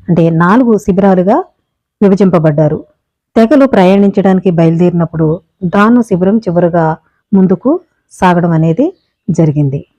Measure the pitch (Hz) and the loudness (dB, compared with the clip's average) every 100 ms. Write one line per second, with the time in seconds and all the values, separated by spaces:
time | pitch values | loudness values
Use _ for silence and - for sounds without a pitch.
0 | - 170 165 165 175 220 240 208 - 185 | -4 0 0 0 0 2 2 0 0 0
1 | 202 185 180 262 392 _ _ _ _ - | 2 0 0 -2 -4 _ _ _ _ -2
2 | 202 190 196 175 156 151 151 156 - _ | 0 2 0 0 0 0 -2 -2 -10 _
3 | _ _ _ - 226 302 269 214 180 196 | _ _ _ -2 2 2 2 2 2 2
4 | 202 196 190 190 185 170 165 165 175 175 | 2 0 0 0 0 0 0 0 0 0
5 | 160 160 156 165 _ - 185 202 214 247 | -4 -2 -4 -4 _ -10 -6 -2 2 2
6 | 226 180 185 220 208 170 175 170 160 160 | 0 -2 0 -2 -2 -2 -2 0 -2 -4
7 | _ _ - 196 190 180 254 349 _ _ | _ _ -4 0 2 0 -2 -4 _ _
8 | _ - 185 175 170 160 160 160 302 - | _ -4 0 0 0 0 -2 0 -2 -4
9 | _ _ - 165 160 147 143 139 - | _ _ -8 -2 0 0 -4 -6 -12